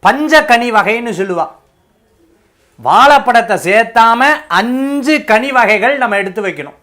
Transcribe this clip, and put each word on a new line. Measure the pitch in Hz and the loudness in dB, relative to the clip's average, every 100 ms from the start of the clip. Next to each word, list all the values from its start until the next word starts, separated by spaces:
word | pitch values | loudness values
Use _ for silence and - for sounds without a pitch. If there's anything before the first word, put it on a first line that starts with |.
பஞ்ச | 190 254 302 311 | 0 0 2 2
கனி | 294 240 240 | 2 0 0
வகைன்னு | 220 185 226 240 | -2 0 -4 -4
சொல்லுவா. | 180 196 175 160 - _ _ _ _ _ _ _ _ _ _ _ _ | -6 -6 -4 -6 -10 _ _ _ _ _ _ _ _ _ _ _ _
வாழைப்பழத்தை | 117 180 269 285 247 233 226 196 | 0 4 6 4 4 0 0 -4
சேர்த்தாம | 170 202 226 233 226 233 269 302 - | 0 0 2 2 2 4 0 0 -2
அஞ்சு | 175 220 254 269 285 262 302 | -4 -2 -4 -4 -4 -2 -2
கனி | - 220 262 | 0 -2 0
வகைகள் | 262 220 214 220 285 | 0 0 0 0 -2
நம்ம | 247 202 | -2 -2
எடுத்து | 190 180 | -4 -6
வைக்கணும். | 202 151 143 - | -8 -8 -14 -18